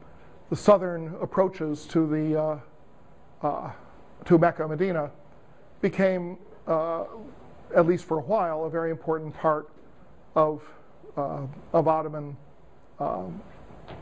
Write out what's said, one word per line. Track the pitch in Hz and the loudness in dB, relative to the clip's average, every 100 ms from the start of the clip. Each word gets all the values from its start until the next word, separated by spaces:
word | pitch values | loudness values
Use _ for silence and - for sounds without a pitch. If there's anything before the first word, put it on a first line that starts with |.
| - - - - - | -20 -20 -20 -20 -6
the | 165 | 2
southern | 202 196 180 170 160 180 | 6 6 4 -6 -8 -8
approaches | 175 190 190 185 156 147 - | -4 0 0 0 -6 -6 -2
to | 165 156 | 0 2
the, | 156 156 151 | 0 0 0
uh, | 156 147 - - - - - - - - 147 | 0 -4 -10 -20 -20 -20 -20 -20 -20 -6 -4
uh, | - - - - - - - | -4 -8 -14 -18 -20 -20 -12
to | - 165 | 4 6
Mecca, | 170 160 156 | 6 2 -6
Medina, | 151 190 165 147 - - - - - - - | -2 0 0 -4 -10 -20 -20 -20 -20 -20 -2
became, | 196 - 190 185 175 196 - - - | -2 2 2 2 -4 -10 -16 -14 -2
uh, | 160 165 165 - 226 226 - - - - 190 | 0 0 -4 -6 -10 -16 -18 -20 -20 2 4
at | 165 | 6
least | 180 - | 2 0
for | 156 | -4
a | |
while, | 127 220 175 156 | 0 0 0 -2
a | 160 | -4
very | 165 165 | -2 -2
important | 160 170 160 156 - | -4 -4 -4 -4 0
part | 160 151 - - - - - - - 160 | 2 2 -2 -18 -20 -20 -20 -20 -2 2
of, | 156 151 - - - - - - | 2 0 -10 -20 -20 -20 -12 -6
uh, | 143 147 135 - - | -4 -4 -8 -12 0
of | 165 156 | 2 4
Ottoman, | 160 156 151 143 143 - - - - - - | 2 0 -6 -10 -12 -18 -20 -20 -20 -20 -6
um, | 143 - 185 180 - - - - - - | -4 -4 -6 -10 -14 -20 -20 -20 -16 -16